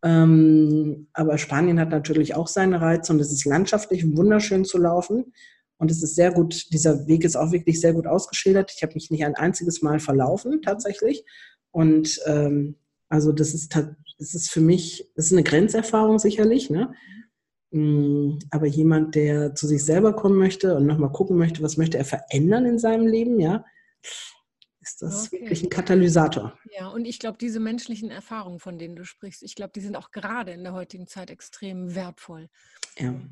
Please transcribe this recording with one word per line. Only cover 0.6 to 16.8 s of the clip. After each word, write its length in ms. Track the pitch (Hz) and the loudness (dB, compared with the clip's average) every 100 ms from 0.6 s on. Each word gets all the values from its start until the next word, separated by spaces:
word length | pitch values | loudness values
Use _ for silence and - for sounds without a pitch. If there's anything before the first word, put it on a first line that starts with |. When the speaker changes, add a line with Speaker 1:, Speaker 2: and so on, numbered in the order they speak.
| 151 151 151 151 - | 6 2 -2 -6 -12
Speaker 1:
aber 240 | - 156 156 | -2 0 0
Spanien 420 | - 143 175 170 | -2 0 2 2
hat 100 | 160 | 0
natürlich 440 | 156 147 156 156 - | -2 -2 0 0 -2
auch 120 | 165 | -4
seine 340 | - 190 180 | 0 0 2
Reize 320 | 165 165 165 | 2 0 2
und 60 | 156 | 0
es 120 | 147 | 2
ist 140 | 143 143 | -2 0
landschaftlich 720 | 143 190 208 - 180 165 151 | 0 2 -2 -2 -2 0 2
wunderschön 480 | 196 214 208 190 190 | 4 4 2 0 0
zu 120 | 180 | 2
laufen. 540 | 175 175 175 220 262 _ - _ _ _ | 2 0 -2 -4 -6 _ -20 _ _ _
Und 140 | 160 | -2
es 100 | 160 | 0
ist 120 | 156 - | -2 2
sehr 160 | 175 | 2
gut, 400 | 175 165 - - | 4 0 -2 -6
dieser 360 | 156 156 143 147 | 0 2 0 2
Weg 160 | 160 | 2
ist 120 | 165 151 | 2 0
auch 160 | 156 | -2
wirklich 280 | 175 165 160 | 0 0 2
sehr 120 | 170 | 2
gut 140 | 165 165 | 2 0
ausgeschildert. 640 | 175 - - - 196 190 - | -2 -2 -4 2 2 0 -6
Ich 80 | |
habe 100 | 156 156 | -8 -8
mich 140 | - | -6
nicht 140 | 156 151 | -4 -4
ein 100 | 147 | -2
einziges 460 | 165 185 175 165 | -2 -2 -4 -2
Mal 180 | 151 151 | -2 -2
verlaufen, 640 | 151 139 131 190 240 311 | 0 0 2 -2 -2 -4
tatsächlich. 600 | 311 208 208 202 226 285 - - - _ _ | -2 -4 -6 -2 -2 -2 -10 -20 -20 _ _
Und, 480 | 170 160 156 156 - 156 | 2 4 4 2 -4 -2
ähm, 500 | 151 147 143 143 147 _ _ _ | 0 0 0 -4 -8 _ _ _
also 220 | 156 151 | 2 2
das 220 | 147 151 | 2 0
ist 180 | 170 - | -2 -4
ta-, 240 | 165 151 - - - | -4 -4 -10 -20 -20
es 140 | 151 170 | -14 -8
ist 160 | - | -6
für 100 | - | 2
mich, 460 | 160 180 - - - - | 4 4 0 -12 -12 -4
es 120 | 156 | 2
ist 60 | |
eine 100 | 180 | 2
Grenzerfahrung 760 | 143 147 214 226 220 220 220 220 | 4 4 4 0 0 2 4 4
sicherlich, 500 | 208 214 220 254 - | 2 2 2 2 0
ne? 240 | 151 | -2